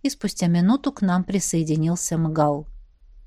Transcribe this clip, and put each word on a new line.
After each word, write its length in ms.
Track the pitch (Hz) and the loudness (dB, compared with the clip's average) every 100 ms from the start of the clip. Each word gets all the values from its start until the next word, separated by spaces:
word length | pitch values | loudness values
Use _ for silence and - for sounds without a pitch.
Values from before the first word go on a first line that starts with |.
И 80 | 277 | -6
спустя 380 | - 208 - 175 | -4 -6 -2 2
минуту 440 | 170 180 269 285 | 4 4 2 0
к 100 | - | -2
нам 220 | 190 180 | 0 0
присоединился 920 | 180 190 - 165 156 156 160 175 - 165 | 0 -2 0 -2 0 0 0 0 -2 0
Мгал. 500 | 160 156 147 143 - - - _ - - | 0 2 2 0 -8 -18 -20 _ -20 -20